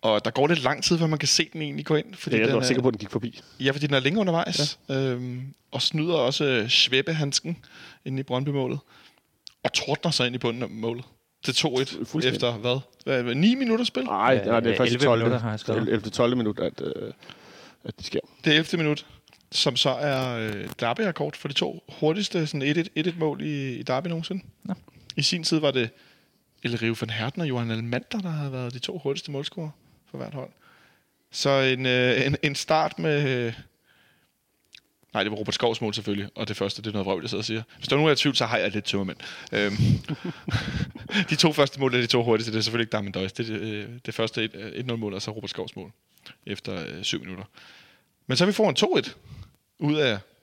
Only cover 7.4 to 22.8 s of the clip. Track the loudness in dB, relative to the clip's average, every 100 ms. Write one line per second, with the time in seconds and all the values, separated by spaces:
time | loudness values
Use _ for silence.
7.4 | -2 -8 -10 -20 -20 -12 -6 -4 -2 -2
8.4 | 0 0 0 -2 _ -20 -20 _ _ _
9.4 | -20 _ -2 -2 -2 -2 0 2 0 0
10.4 | -2 -2 -6 -4 -4 -6 -10 _ _ _
11.4 | -2 0 2 2 0 -4 -4 0 0 2
12.4 | 0 0 0 -2 -2 _ -2 0 0 4
13.4 | 4 4 2 2 0 -2 -2 2 4 4
14.4 | 4 2 4 2 2 4 4 6 4 2
15.4 | -2 -4 -2 0 2 0 -2 0 2 4
16.4 | 0 0 -4 -4 -8 -6 -10 -12 -20 -20
17.4 | -20 -20 -20 -16 -14 -12 -6 -6 -8 _
18.4 | 2 2 2 0 0 -2 -6 -20 _ _
19.4 | _ 0 0 2 0 2 0 0 -2 -2
20.4 | -4 -6 -8 -2 -2 0 0 0 -4 -4
21.4 | -4 -2 -2 -4 -16 0 2 2 0 -2
22.4 | -2 0 0 2